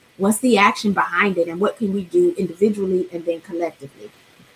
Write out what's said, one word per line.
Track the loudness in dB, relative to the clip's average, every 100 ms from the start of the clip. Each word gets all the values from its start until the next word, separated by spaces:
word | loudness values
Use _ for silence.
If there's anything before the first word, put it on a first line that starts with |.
| _ -2
What's | 0 2
the | 2 4
action | 4 2 -2
behind | 0 0 0 0 0
it? | -2
And | 0
what | -2 -2
can | -4
we | -4 0
do | 2 2 0
individually | -6 2 0 2 -2 -2 -2
and | -6 -6
then | -6
collectively? | -8 -6 -6 -8 -20 -18 -20 _ _ _ _